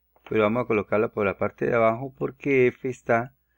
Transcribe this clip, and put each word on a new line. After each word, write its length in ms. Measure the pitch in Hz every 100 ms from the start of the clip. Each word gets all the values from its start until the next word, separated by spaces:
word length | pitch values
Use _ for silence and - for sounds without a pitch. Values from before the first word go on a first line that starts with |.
| _ _ -
Pero 140 | 110
vamos 220 | 104 117
a 20 | 120
colocarla 440 | 110 95 107 113
por 140 | -
la 140 | 101 90
parte 280 | 101 - 104
de 80 |
abajo 400 | 120 113 117 135 -
porque 500 | 143 131 147 135 123
F 220 | - 131
está 460 | 123 - 117 127 _ _